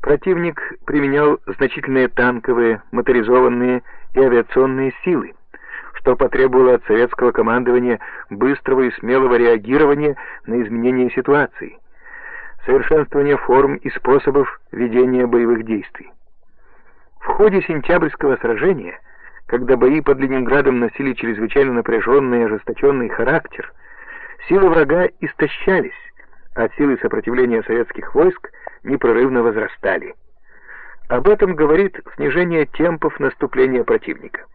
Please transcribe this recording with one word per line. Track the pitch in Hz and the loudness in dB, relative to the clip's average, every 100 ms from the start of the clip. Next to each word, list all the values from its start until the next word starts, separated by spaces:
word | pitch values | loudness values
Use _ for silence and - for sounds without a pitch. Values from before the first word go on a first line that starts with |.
Противник | - 147 190 175 170 156 - - - | 0 0 0 -2 -2 -6 -12 -12 -4
применял | 143 139 143 147 147 - | -2 0 2 2 0 -6
значительные | 98 131 - - 131 127 | -4 -4 -4 -2 0 0
танковые, | - 123 120 120 120 117 107 - | 0 0 0 -2 0 2 0 -4
моторизованные | 117 117 123 110 127 127 123 123 123 - - - | -4 0 0 4 4 4 2 0 -2 -6 -14 -4
и | 131 | 2
авиационные | 131 120 113 - 131 131 135 - | 4 4 2 0 2 0 -4 -4
силы, | - 160 - - - - - - - - | -2 -2 -4 -14 -20 -20 -18 -16 -14 -4
что | - 127 | 0 2
потребовало | 127 127 131 127 127 120 | 0 2 2 6 6 4
от | - | 2
советского | 107 120 - 123 | 2 2 0 0
командования | 120 113 120 123 123 123 113 - - - | 2 0 0 2 2 2 -4 -6 -18 -16
быстрого | 101 127 139 - 131 | -2 -2 -2 0 0
и | 123 | 0
смелого | - 110 131 131 120 | -2 0 2 4 4
реагирования | 120 113 104 139 151 143 147 139 - - - | 4 2 2 2 4 4 0 -4 -12 -16 -4
на | 120 | -4
изменения | 110 117 120 127 123 | -2 -2 0 0 0
ситуации, | 131 127 143 135 - - - - - - - - - - - - | -2 2 2 2 -6 -16 -16 -20 -20 -20 -18 -16 -16 -14 -10 0
совершенствования | 131 - 156 143 143 143 143 | 0 4 0 2 0 2 0
форм | - 127 139 143 | 2 2 2 -2
и | - | -8
способов | - - 135 147 139 135 - - | -4 2 2 4 0 0 -6 -14
ведения | - 120 120 127 127 120 | -4 0 2 2 2 2
боевых | 120 117 117 113 | 2 2 0 0
действий. | 107 - - - - - - - - - - - - - - | -6 -6 -18 -20 -20 -20 -20 -20 -20 -20 -20 -20 -20 -20 -12
В | - | -6
ходе | 403 208 190 | 2 4 2
сентябрьского | - 160 131 175 165 - 143 127 | -2 -4 0 0 0 -2 -2 0
сражения, | 117 110 160 165 87 - - - - - - | -2 0 0 -2 -6 -16 -20 -20 -20 -20 -6
когда | 120 127 127 | -4 0 4
бои | 123 156 | 4 2
под | 147 135 | 0 0
Ленинградом | 135 131 120 143 135 127 | 0 -2 0 2 2 0
носили | 117 - 139 | -2 -4 -6
чрезвычайно | 123 117 104 110 143 135 | -4 -6 -4 -2 0 2
напряженный | 120 110 113 101 139 135 120 | 0 -2 -2 2 2 2 0
и | 113 | 0
ожесточенный | 107 - 113 139 139 113 | -4 -8 0 0 0 -4
характер, | 98 - 151 - - - - - - - - - - - | -2 0 -2 -4 -16 -16 -18 -20 -20 -20 -18 -18 -18 0
силы | 190 190 | 4 4
врага | 165 139 170 180 - | 4 2 2 0 -2
истощались, | 160 - - - - 185 - - - - - - - - | -10 -4 -4 -2 0 0 -2 -10 -20 -20 -20 -20 -12 -4
а | 113 - | -4 0
силы | 143 123 | -2 0
сопротивления | 113 110 110 127 123 113 | -2 -4 -2 0 0 0
советских | - 113 117 - - 131 | -2 -2 -2 -8 -4 2
войск | 180 180 - - - - | 2 0 -16 -18 -18 -16
непрерывно | - 143 120 117 131 127 | -6 -2 0 2 2 2
возрастали. | 117 110 110 - 98 87 - - - - - - - - - - - | 0 0 -6 -6 -4 -4 -8 -18 -20 -20 -20 -20 -20 -20 -20 -16 -4
Об | 120 190 | 0 2
этом | 208 185 165 | 4 2 0
говорит | 151 160 196 - - - | 2 2 2 -4 -18 -6
снижение | 143 151 175 165 147 | -2 0 0 0 -2
темпов | - 165 165 - - | -2 -2 0 -4 -2
наступления | 139 - 135 127 131 127 | -4 -2 -4 0 2 2
противника. | 113 113 - - - - - | 0 -2 -2 -12 -12 -14 -16